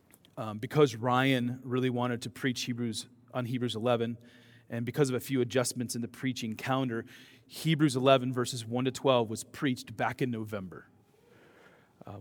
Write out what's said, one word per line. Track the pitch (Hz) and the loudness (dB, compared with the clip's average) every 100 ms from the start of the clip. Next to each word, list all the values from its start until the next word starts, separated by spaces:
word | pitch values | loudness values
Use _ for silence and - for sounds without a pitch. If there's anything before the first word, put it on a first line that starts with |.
| _ - - - | _ -20 -18 -10
Um, | 110 107 | -8 -8
because | 117 151 147 113 | -2 4 4 4
Ryan | 123 123 135 131 120 127 | 2 4 4 2 0 -4
really | 131 123 127 | -2 0 2
wanted | 120 123 120 | 2 0 -2
to | 120 | -6
preach | - 135 120 | -4 -2 -2
Hebrews, | - 120 120 107 - - _ | -4 -4 -4 -6 -10 -18 _
on | 127 117 | -6 -4
Hebrews | 123 120 110 | -2 -2 0
eleven, | 120 117 117 117 - - - - - | 2 2 0 -4 -14 -20 -20 -20 -10
and | 117 117 | -6 -4
because | 147 135 | 2 2
of | 123 | 0
a | |
few | - 135 | 0 0
adjustments | 117 127 120 - 120 120 | 2 2 0 -2 -6 -6
in | |
the | 117 | -8
preaching | - 131 123 113 | -6 -6 -4 -6
calendar, | 107 131 131 131 113 110 - - - _ | -6 -2 0 0 -4 -8 -14 -20 -20 _
Hebrews | - 160 156 151 127 | -4 0 4 4 4
eleven, | 131 135 127 | 8 8 6
verses | 127 120 123 110 | 0 -2 -4 -4
one | 123 131 | -2 -2
to | |
twelve | 127 139 123 110 | 0 4 4 2
was | 110 | -2
preached | - - 147 123 - 107 | -10 -4 -2 -2 -6 -4
back | 113 120 | -4 -2
in | 131 | -2
November. | 113 107 107 95 - - _ _ _ _ - - - - - _ _ - | -2 -6 -8 -8 -12 -18 _ _ _ _ -20 -20 -20 -20 -20 _ _ -16
Uh, | 101 | -16